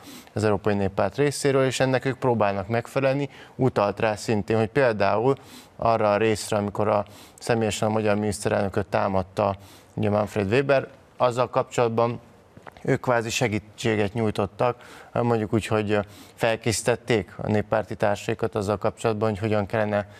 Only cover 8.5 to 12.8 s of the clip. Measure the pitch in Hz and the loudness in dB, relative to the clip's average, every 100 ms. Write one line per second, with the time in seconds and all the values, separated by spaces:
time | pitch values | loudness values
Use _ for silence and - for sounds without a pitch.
8.5 | 104 98 104 - 110 104 95 92 - 101 | 0 0 -2 -2 0 0 0 -2 0 0
9.5 | 98 - - - - 104 104 101 107 95 | -2 -10 -20 -12 -4 0 0 0 -2 0
10.5 | 123 139 135 131 - - - 123 120 120 | 0 2 0 -2 -10 -18 -2 0 0 0
11.5 | 127 123 - 117 113 117 117 - - - | -2 -2 0 0 2 0 -2 -12 -20 -20
12.5 | - - - | -20 -20 -8